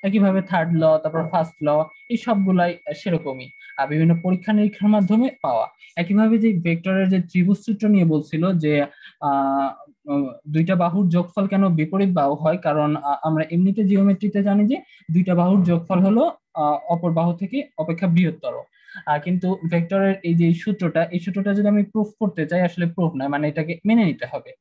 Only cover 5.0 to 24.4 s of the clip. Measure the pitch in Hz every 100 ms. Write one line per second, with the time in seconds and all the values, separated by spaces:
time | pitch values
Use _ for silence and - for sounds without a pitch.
5 | 190 214 254 - 143 120 113 _ - -
6 | 170 202 220 226 226 185 170 165 180 190
7 | 190 190 175 180 175 196 - 208 214 202
8 | 170 156 147 156 180 180 151 147 143 -
9 | - _ 147 139 135 139 135 - - _
10 | 147 143 135 117 151 151 165 185 175 180
11 | 185 175 175 - 196 196 196 165 156 190
12 | 196 180 139 143 156 180 160 151 151 151
13 | 143 160 160 156 156 170 190 196 190 202
14 | 196 190 208 208 202 202 208 311 - -
15 | - 165 185 175 175 196 175 170 170 185
16 | 190 220 330 - _ - 147 147 - 170
17 | 175 165 170 175 196 269 - - 170 170
18 | 185 170 175 - 127 123 - _ _ -
19 | - 147 160 185 180 190 165 170 165 196
20 | 196 190 170 170 170 170 - 208 175 160
21 | 165 175 180 190 202 202 202 208 202 214
22 | 208 _ 208 - 151 175 180 175 170 170
23 | 165 131 135 143 151 151 156 170 202 233
24 | 196 127 120 139